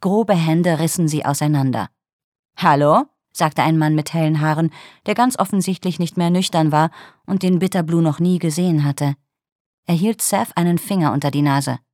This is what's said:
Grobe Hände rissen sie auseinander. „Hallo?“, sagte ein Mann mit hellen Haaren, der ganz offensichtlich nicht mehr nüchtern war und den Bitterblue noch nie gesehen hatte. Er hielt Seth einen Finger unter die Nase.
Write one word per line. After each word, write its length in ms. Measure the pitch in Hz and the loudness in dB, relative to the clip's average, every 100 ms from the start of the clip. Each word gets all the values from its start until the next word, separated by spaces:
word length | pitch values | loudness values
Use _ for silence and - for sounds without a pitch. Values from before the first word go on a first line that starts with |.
Grobe 340 | 190 202 226 190 | 0 0 2 2
Hände 440 | 165 160 175 156 | 2 2 2 2
rissen 280 | 160 - 160 | 0 0 -2
sie 180 | 147 - | 0 -2
auseinander. 640 | 143 151 151 135 120 95 _ _ _ _ _ _ - | -2 0 0 0 -2 -6 _ _ _ _ _ _ -2
„Hallo?“, 480 | 185 143 147 175 285 _ _ | 2 4 4 2 0 _ _
sagte 320 | - 156 - | -4 -2 0
ein 140 | 156 160 | 2 2
Mann 180 | 151 151 | 2 0
mit 180 | 151 | -2
hellen 280 | 170 156 156 | -2 0 0
Haaren, 300 | 151 151 165 - - - - | 0 0 -2 -4 -20 -14 -6
der 100 | 214 | 0
ganz 240 | 247 254 | 0 0
offensichtlich 580 | 190 196 185 185 185 165 | -2 -2 -2 -4 -4 -4
nicht 200 | 170 - | -4 -2
mehr 120 | 170 | 0
nüchtern 440 | 175 185 170 156 | 0 0 0 0
war 180 | 151 160 - - _ - | 2 0 -4 -20 _ -6
und 160 | 98 | -2
den 180 | 185 180 | 0 0
Bitterblue 420 | 185 185 160 170 | 0 -2 -2 0
noch 180 | 165 147 | 0 0
nie 180 | 175 185 | 0 0
gesehen 460 | 165 151 180 160 | -2 -2 0 2
hatte. 320 | 143 143 143 139 _ _ _ _ _ _ - | 0 -2 -4 -4 _ _ _ _ _ _ -4
Er 100 | 170 | -2
hielt 260 | 202 226 | 0 -2
Seth 340 | - 196 226 - | -2 -2 -2 -2
einen 200 | 175 175 | 0 0
Finger 360 | - 196 151 | -2 0 0
unter 180 | 123 143 | 0 -2
die 100 | 139 | 0
Nase. 380 | 147 139 135 123 _ | 2 0 -2 -6 _